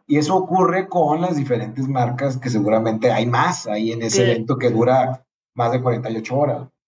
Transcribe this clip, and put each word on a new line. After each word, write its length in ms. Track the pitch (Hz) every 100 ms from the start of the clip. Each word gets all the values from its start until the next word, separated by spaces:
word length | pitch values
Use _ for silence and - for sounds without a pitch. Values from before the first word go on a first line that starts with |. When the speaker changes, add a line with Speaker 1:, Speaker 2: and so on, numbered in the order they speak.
| -
Speaker 1:
Y 120 | 147
eso 180 | 151 185
ocurre 500 | 175 185 185 185 185
con 340 | 180 147 156
las 160 | 175 151
diferentes 520 | 127 120 107 - 135
marcas 480 | 135 120 - 139 127
que 120 | 127
seguramente 640 | 107 101 110 113 110 123
hay 160 | 107 117
más 400 | 123 165 170 110
ahí 240 | 107 113
en 120 | 113
ese 160 | 113 98
Speaker 2:
Sí. 40 | -
Speaker 1:
evento 260 | 113 110 127
que 140 | 123
dura 540 | 110 123 131 131 127 _ _ _ -
más 160 | 117
de 100 | 127
cuarenta 280 | 123 110 113
y 60 | 110
ocho 180 | 110 131
horas. 300 | 147 110 127 _